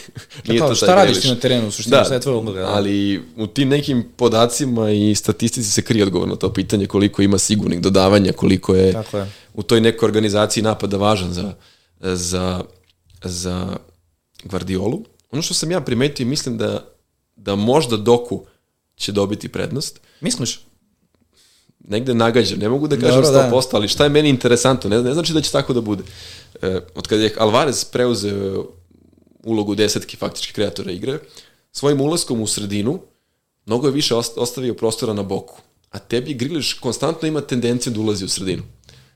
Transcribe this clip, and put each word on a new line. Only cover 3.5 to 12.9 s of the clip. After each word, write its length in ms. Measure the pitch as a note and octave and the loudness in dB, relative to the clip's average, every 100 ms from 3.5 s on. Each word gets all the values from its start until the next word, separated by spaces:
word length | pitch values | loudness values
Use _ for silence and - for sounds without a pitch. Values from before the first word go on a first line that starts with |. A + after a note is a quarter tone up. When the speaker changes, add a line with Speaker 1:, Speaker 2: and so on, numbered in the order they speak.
| - C#3 | 0 2
Speaker 1:
nekim 400 | C#3+ C#3+ B2+ A2 - | 2 0 -2 -2 0
podacima 760 | A#2+ A2 A#2+ - C#3+ A#2 A2 | 2 4 2 2 -2 0 2
i 240 | G#2 G#2 | 4 4
statistici 560 | G#2 - - A#2 - G#2+ | 2 0 0 0 -2 -2
se 120 | - | -2
krije 220 | - A2+ | 0 2
odgovor 240 | G2+ F2+ F#2 | 2 2 -2
na 80 | F#2+ | -2
to 160 | F#2+ | -2
pitanje 340 | - F2+ G#2+ G2 | -2 -2 0 0
koliko 360 | G2+ G2+ - | 2 2 4
ima 160 | G2+ G2 | 2 2
sigurnih 420 | - A2 F2+ F2 | 2 0 0 0
dodavanja, 520 | F2 F#2+ F#2+ G#2 F#2+ | 2 4 6 6 4
koliko 420 | - F#2+ F#2+ - | 2 2 2 2
je 180 | F#2+ F#2+ | 4 4
Speaker 2:
Tako 260 | F#2+ G#2+ G#2 | 2 -4 -8
je. 120 | G2 - _ | -8 -12 _
Speaker 1:
u 80 | - | -12
toj 180 | G2 A#2 | 2 4
nekoj 260 | A2+ A2 A2 | 4 2 0
organizaciji 560 | G#2+ A2 G2+ G#2 A#2 | 2 2 2 2 2
napada 340 | A2 G#2 G2+ G2+ | 0 -2 -4 0
važan 360 | G2+ G#2+ F2+ | 2 2 -2
za, 220 | F2 G2+ F2+ _ _ _ _ | -6 -8 -10 _ _ _ _
za, 600 | F#2 F#2 F2 F2+ F#2 F2+ F2 _ _ | -6 -4 -4 -4 -2 -4 -8 _ _